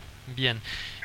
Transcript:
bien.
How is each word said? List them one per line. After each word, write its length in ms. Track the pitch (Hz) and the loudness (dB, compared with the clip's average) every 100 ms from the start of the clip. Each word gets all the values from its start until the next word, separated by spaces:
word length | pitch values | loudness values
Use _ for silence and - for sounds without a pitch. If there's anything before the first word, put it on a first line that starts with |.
| - - - 127 | -6 -10 -6 4
bien. 240 | 127 113 - - - - | 4 4 0 -4 -4 -6